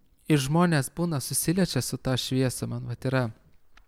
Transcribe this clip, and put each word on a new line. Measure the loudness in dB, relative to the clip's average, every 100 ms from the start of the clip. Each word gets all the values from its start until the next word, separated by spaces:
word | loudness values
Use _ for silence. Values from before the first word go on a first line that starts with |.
| _ _ 0
Ir | 2
žmonės | 2 2 4 2 0
būna | -4 -2 -2
susiliečia | -4 -2 0 2 2 0
su | -2 -4
ta | -2 -2
šviesa. | 0 0 0 -2 -6
Man | -6 -8
vat | -6 -2
yra | 0 0 -6 _ -20 -20 -20